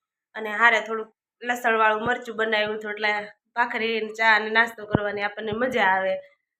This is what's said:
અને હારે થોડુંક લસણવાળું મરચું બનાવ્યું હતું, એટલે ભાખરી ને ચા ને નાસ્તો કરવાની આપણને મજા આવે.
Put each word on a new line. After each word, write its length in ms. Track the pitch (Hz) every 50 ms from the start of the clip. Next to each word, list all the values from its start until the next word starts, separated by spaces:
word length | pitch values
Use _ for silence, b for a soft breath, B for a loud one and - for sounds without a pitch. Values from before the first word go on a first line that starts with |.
| _ _ _ _ _ _ -
અને 160 | 220 220 214
હારે 320 | 208 208 226 233 226 214
થોડુંક 320 | 214 220 226 220 214 220 _ _ _ _ _ -
લસણવાળું 640 | 233 247 247 240 - 233 220 220 220 214 214 214 220
મરચું 300 | 240 247 247 247 233 220
બનાવ્યું 420 | 214 220 220 220 214 214 208 214
હતું, 140 | 214 214 208
એટલે 500 | 208 208 214 208 208 208 208 - - _ _ _ -
ભાખરી 460 | 233 240 247 247 226 220 226 226 220
ને 120 | 214 214 214
ચા 260 | 220 226 226 214 208
ને 100 | 214 214
નાસ્તો 360 | 220 226 233 233 233 - 208
કરવાની 360 | 202 208 208 208 208 196 208
આપણને 300 | 202 208 - 220 220 214
મજા 320 | 208 220 247 262 220 233 208
આવે. 320 | 190 190 190 190 190 190 190 190 B B B B B _ _